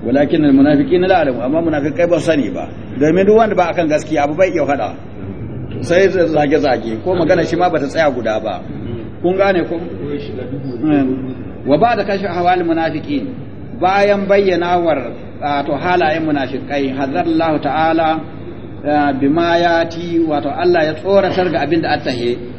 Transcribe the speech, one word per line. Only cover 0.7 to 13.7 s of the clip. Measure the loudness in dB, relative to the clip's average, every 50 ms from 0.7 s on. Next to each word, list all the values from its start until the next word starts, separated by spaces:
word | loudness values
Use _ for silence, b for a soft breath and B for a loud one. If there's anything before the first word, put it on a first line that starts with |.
| 6 4 2 2 2 2 4 4
la | 4 2 2
ya'lamu, | 0 0 -2 -2
amma | 0 0 0
munafiqai | 0 0 -2 0 -2 -4 0 0 2 2
ba | 2 0
su | 2
sani | 2 2 2 0 -2
ba. | -4 -6 -8 -8 -10 -14 -12 -10 -4 0
Domin | 2 2 4 4 4
duk | 6 6 6
wanda | 6 4 2
ba | 0 0 0
akan | 0 0 0 2
gaskiya | 0 0 0 -2 0 0 0
abu | 0 2
bai | 2 2 2
iya | 2 0 0
faɗa. | 0 0 -2 -2 -4 -6 -10 -14 -14 -12 -12 -10 -10 -10 -10 -10 -10 -10 -10 -10 -10 -8 -8
Sai | -2 2 4 4 4 4
zage-zage | 4 2 2 2 2 2 2 4 2 2 2 2 0 0 -2 -6 -6 -4 -2
ko | -2 0
magana | 0 2 2 2 2 2
shi | 0 0
ma | 0 0 2
bata | 2 0 -2 -2
tsaya | 0 2 2 2
guda | 0 0 -2 0 -2 0
ba. | -2 -4 -6 -6 -8 -10 -10 -10 -8 -8 -10 -10 -10 -12 -12 -4
Kun | -2 0 2 2
gane | 2 2 4 2 0
ko? | -2 -4 -6 -6 -8 -10 -10 -8 -6 -6 -8 -8 -8 -10 -10 -10 -8 -8 -8 -8 -8 -8 -2 0
Mm. | 2 2 2 2 0 -2 -4 -6 -8 -10 -10 -12 -12 -14 -10 0 0
Wa | 2 4
ba'da | 4 2 2 0 0
kashfi | -2 -2 -2 -2 -4
ahwal | -2 0 2 2 2 2 2 0
munafiqin, | 0 0 0 -2 -2 -4 -6 -4 -4 -4 -4 -6 -10 -12 -14 -14 -14 -14 -14 -14